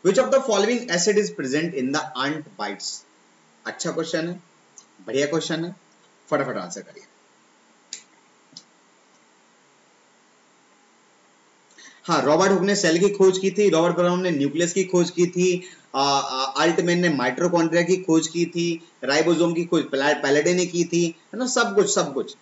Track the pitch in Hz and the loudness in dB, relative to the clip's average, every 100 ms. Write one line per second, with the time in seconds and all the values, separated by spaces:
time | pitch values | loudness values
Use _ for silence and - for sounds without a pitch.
0 | 175 226 254 269 254 202 208 240 - 175 | 4 2 2 2 2 0 0 0 -2 -2
1 | 208 202 185 - 135 147 165 139 131 147 | 2 0 -2 -6 -4 -2 -2 -4 -4 -4
2 | 139 127 135 151 139 104 104 98 - - | -6 -6 -6 -6 -10 -10 -10 -8 -12 -14
3 | _ _ _ _ _ _ 113 - 170 160 | _ _ _ _ _ _ -16 -8 -6 -4
4 | 160 165 170 180 _ _ _ - _ _ | -4 -4 -4 -8 _ _ _ -20 _ _
5 | 95 131 143 160 - 160 175 - _ _ | -6 -2 0 -2 -4 -6 -6 -12 _ _
6 | _ _ - 143 131 104 90 98 - - | _ _ -6 -4 -2 -6 -8 -14 -16 -20
7 | - _ _ _ _ _ _ _ _ - | -20 _ _ _ _ _ _ _ _ -20
8 | _ _ _ _ _ - _ _ _ _ | _ _ _ _ _ -20 _ _ _ _
9 | _ _ _ _ _ _ _ _ _ _ | _ _ _ _ _ _ _ _ _ _
10 | _ _ _ _ _ _ _ _ _ _ | _ _ _ _ _ _ _ _ _ _
11 | _ _ _ _ _ _ _ - - - | _ _ _ _ _ _ _ -20 -20 -14
12 | - 156 127 160 190 190 196 202 170 170 | -2 0 4 4 4 4 2 2 2 4
13 | 196 196 190 185 190 190 202 160 170 170 | 2 4 4 4 -2 2 4 4 2 2
14 | 175 180 185 147 139 151 170 196 185 180 | 2 2 0 0 0 0 -2 0 0 0
15 | 170 - 175 175 180 175 - - _ 135 | 0 0 0 2 0 0 -6 -20 _ -2
16 | 143 139 131 131 135 139 160 170 170 175 | 0 0 -2 -4 -4 0 0 2 0 2
17 | 175 139 127 127 175 170 165 170 170 185 | 0 0 -2 0 0 2 2 0 2 0
18 | 180 160 160 170 170 175 170 165 - _ | 2 0 0 -2 -2 -2 -4 -4 -10 _
19 | 127 147 160 156 170 170 170 165 131 135 | -2 0 2 2 2 0 0 -2 0 0
20 | 143 147 139 147 165 180 175 170 170 170 | 0 0 2 2 2 0 0 -2 0 0
21 | 170 - _ 208 247 262 202 196 180 196 | 0 -4 _ -8 -2 0 2 2 2 0
22 | 160 131 98 - | -2 -6 -8 -12